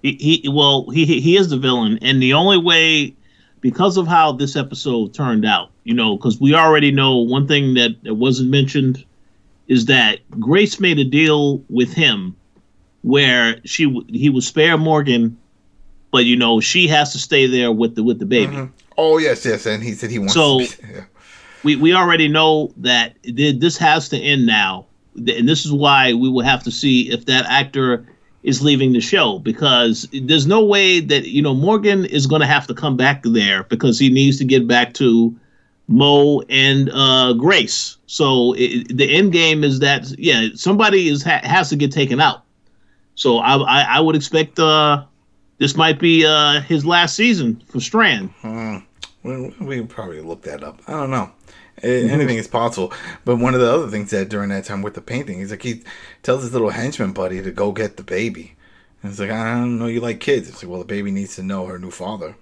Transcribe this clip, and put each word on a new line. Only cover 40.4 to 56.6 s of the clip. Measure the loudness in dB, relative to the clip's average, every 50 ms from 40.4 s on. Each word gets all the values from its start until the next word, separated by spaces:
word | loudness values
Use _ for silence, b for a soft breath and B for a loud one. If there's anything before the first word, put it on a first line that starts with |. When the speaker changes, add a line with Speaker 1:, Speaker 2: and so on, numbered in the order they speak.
| 0 -4 -6
Speaker 1:
somebody | -4 -2 0 2 2 2 4 4 2 2 2
is | -2 -2 -2
ha-, | -2 -2 -2 -2
has | 0 0 0 0 0
to | -2
get | -2 -2 -2 0
taken | -2 -2 -2 0 0
out. | 0 0 0 -4 _ _ _ _ _ _ _ _ _ _ _ _ _ _ _
So | -2 0 0 2 2
I, | 2 2 0
I, | 0 0 0 0 0 0 2 0
I | 2
would | 2 2 0
expect, | -2 -4 -2 -2 -2 -2 -2 _ 0
uh, | 2 2 4 4 2 2 0 -2 -4 _ _ _ _ _ _ _ _ _ _ _
this | -4 -2 0
might | 2 2 2 2 2
be, | 2 2 4 4 4
uh, | 4 4 2 2 2 0 -2
his | -2 -2 -2 -2 0
last | 0 2 2 0 0 0
season | 0 2 2 2 2 0 -4 -4 -6 -10
for | _ -10 -10
Strand. | -8 -2 0 0 2 2 0 -2 -6 -10 -14 _ -14
Speaker 2:
Hmm. | -12 -10 -10 -10 -10 -10 -12 -14 _ _ _ -20 -20 _ _ _
We, | -14 -12 -12 -12 -14 -12 -14
we | -12 -10 -8 -10
can | -10 -10
probably | -12 -14 -14 -14 -14 -16
look | -14 -14 -14 -14 -14
that | -14 -14 -14 -16
up. | -16 -18 -20 _
I | -12 -10
don't | -8 -6 -4
know. | -4 -6 -6 -8 _ _ _ b b b b b b -8 -4
A-, | -2 -2 0 0
Speaker 1:
Mm-hmm. | 0
Speaker 2:
anything | 0 0 0 0 -2 -4
is | -6 -4
possible. | -4 -2 -2 -2 -2 -4 -8 -8 B B B B B B B
But | -2 -2 0
one | 0 0 2
of | 2
the | 2 2 2
other | 0 -2 -4
things | -6 -8 -8 -6
that | -4 -6 -4 -4
during | -6 -6 -6 -4
that | -6 -6 -8
time | -8 -10 -8 -10
with | -10 -12
the | -14
painting, | -14 -10 -10 -8 -8 -10 -12 -12
he's | -12 -12 -12
like, | -10 -10
he | -10 -10 -10 -14 B B B B B B B B
tells | -4 -2 -2 -4
his | -6 -4
little | -2